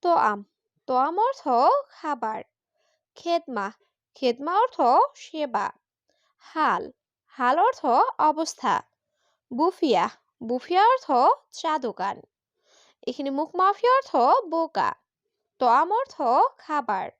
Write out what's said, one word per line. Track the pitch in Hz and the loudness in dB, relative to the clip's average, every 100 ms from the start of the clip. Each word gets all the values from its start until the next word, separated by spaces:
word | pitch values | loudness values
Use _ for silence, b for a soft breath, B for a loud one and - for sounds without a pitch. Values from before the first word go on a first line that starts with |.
তোয়াম, | 359 339 220 208 202 _ _ _ - | 0 0 0 -2 -10 _ _ _ -4
তোয়াম | 254 277 349 | -2 -2 0
অর্থ | 466 539 311 240 285 554 554 | -2 -2 -2 2 4 2 -2
খাবার। | - 320 277 220 220 - _ _ _ _ _ _ - | -12 -8 -6 -6 -10 -14 _ _ _ _ _ _ -14
খেদমা, | 339 339 330 233 196 - _ _ _ _ | -4 -4 -4 -8 -8 -10 _ _ _ _
খেদমা | 262 240 285 381 | -4 -2 -2 0
অর্থ | 480 - 262 277 554 - | 0 2 2 4 2 -2
সেবা। | - 320 294 220 - - _ _ _ _ _ _ | -16 -8 -6 -4 -6 -10 _ _ _ _ _ _
হাল, | - 320 294 180 185 _ _ _ _ - | -14 -2 0 0 -4 _ _ _ _ -4
হাল | 247 294 | 0 2
অর্থ | 415 508 294 240 480 - | 2 0 0 2 2 0
অবস্থা। | 302 311 320 - 240 180 - _ _ _ _ _ _ | -2 0 -6 -4 -2 -2 -4 _ _ _ _ _ _
বুফিয়া, | 240 330 370 311 196 196 - _ _ | -2 -2 0 0 2 0 -6 _ _
বুফিয়া | 226 247 - 359 427 | -8 -8 -2 2 4
অর্থ | 523 - 262 285 554 _ | 2 0 2 2 0 _
চা | - 330 311 | -10 -6 -4
দোকান। | 254 185 190 - - _ _ _ b b b b - | -6 -6 -8 -8 -16 _ _ _ b b b b -10
এখানে | 247 277 | -6 -6
মুখ | 269 311 359 | -4 -6 0
মাফি | 381 403 480 | 0 2 2
অর্থ | 508 523 - 240 440 392 | 2 0 2 4 2 0
বোকা। | 330 320 - 120 - _ _ _ _ _ _ | -4 -4 -2 -4 -6 _ _ _ _ _ _
তোয়াম | 254 240 330 | 2 2 2
অর্থ | 427 523 - 262 254 494 - | -2 -4 -4 0 2 0 -2
খাবার। | - 302 240 196 185 | -8 -6 -4 -6 -6